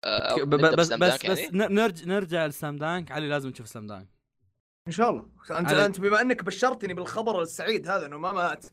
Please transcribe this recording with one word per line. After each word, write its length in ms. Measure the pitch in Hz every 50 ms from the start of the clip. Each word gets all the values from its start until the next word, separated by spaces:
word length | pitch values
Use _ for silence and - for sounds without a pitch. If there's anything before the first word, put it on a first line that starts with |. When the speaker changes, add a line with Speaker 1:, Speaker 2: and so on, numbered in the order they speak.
| -
Speaker 1:
آه، 320 | - 107 107 - - 127
Speaker 2:
ك-، 40 | 160
ب-، 140 | 139 143 143
Speaker 1:
نبدأ 160 | 143 151 160
Speaker 2:
ب-، 40 | -
بس، 120 | 165 170
Speaker 1:
بسلام 140 | 156 117 113
Speaker 2:
بس، 80 | 180 180
Speaker 1:
دانك 220 | 127 135 - -
Speaker 2:
بس 80 | 190 151
Speaker 1:
يعني؟ 200 | - 320 175 190
Speaker 2:
ن-، 160 | 220 196 196
نرج-، 320 | 208 226 220 180 165 170
نرجع 400 | 170 190 208 196 160 170 170 160
لسلام 300 | 151 143 - - 147 143
دانك. 360 | 147 151 160 175 180 170 -
علي، 160 | 135 151 156 143
لازم 220 | 147 147 135 135
تشوف 180 | 123 - 117 107
سلام 180 | - 117 107
دانك. 220 | 104 104 95 95 95 _ _ _ _ _ _ _ _ _ _ _ _ _ _ _
Speaker 3:
إن 60 | 170
شاء 180 | 160 185 226 240
الله. 200 | 175 117 - - - _ - -
أنت، 180 | 156 160 175 -
Speaker 2:
علي. 180 | 196 - 208
Speaker 3:
أنت 140 | 202 196 185
بما 200 | 190 202 208 214
إنك 240 | 240 254 247 - -
بشرتني 500 | 190 190 - 247 262 262 254 202 190 180
بالخبر 480 | 175 180 - - 214 226 226 214 180
السعيد 460 | 165 165 - - 165 190 226 208 - 165
هذا 180 | 196 196 156
إنه 120 | 139 143 147
ما 140 | 160 185
مات. 340 | 196 185 175 170 151 - - -